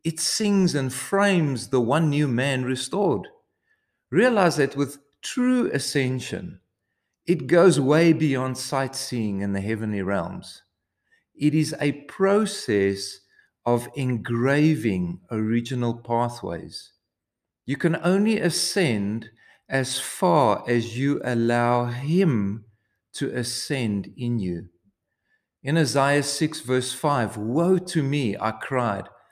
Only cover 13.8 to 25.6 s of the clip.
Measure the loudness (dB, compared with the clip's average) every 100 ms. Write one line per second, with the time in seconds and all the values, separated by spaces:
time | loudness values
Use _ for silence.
13.8 | -2 -4 -2 -2 -2 0 2 4 4 4
14.8 | 0 0 -2 -6 _ -4 0 0 -2 -4
15.8 | -2 -4 -2 -2 -2 -4 -8 -8 -10 -16
16.8 | -20 _ _ _ _ _ _ _ -8 -2
17.8 | 0 0 0 2 2 2 0 -2 -2 0
18.8 | 0 0 -2 -6 -10 _ -20 _ _ -4
19.8 | -2 -6 -8 -2 2 4 4 2 0 0
20.8 | 0 -2 -2 -2 -2 0 2 2 2 2
21.8 | 0 -4 0 2 2 2 -2 -6 -14 _
22.8 | _ _ _ -8 -6 -4 -6 -8 -6 -4
23.8 | -2 -2 -6 -8 -4 -2 -2 -6 -10 _
24.8 | _ _ _ _ _ _ _ _